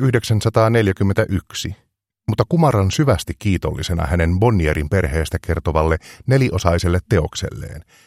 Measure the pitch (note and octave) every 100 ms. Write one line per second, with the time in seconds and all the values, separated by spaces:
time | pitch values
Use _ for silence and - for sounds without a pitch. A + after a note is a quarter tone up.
0 | C3 A#2+ - A2 A2 A#2 A2 A#2 G#2 -
1 | G2 G2 A2 F#2 - - - - _ _
2 | _ _ - G#2+ A2 E3+ D#3 A#2 F#2+ -
3 | C#3+ G#2+ - - G#2 F2 D#2 C#2+ - E2+
4 | D#2+ F2 E2 F2+ A#2 G#2+ D#2 D2+ D2 G2
5 | E2 D#2+ D#2+ - - D#2+ D2+ D#2 D#2+ D#2+
6 | - - - C3+ B2+ G#2+ F#2 F2 F2 F2
7 | - G2 D#2 - D2 - - D#2+ - _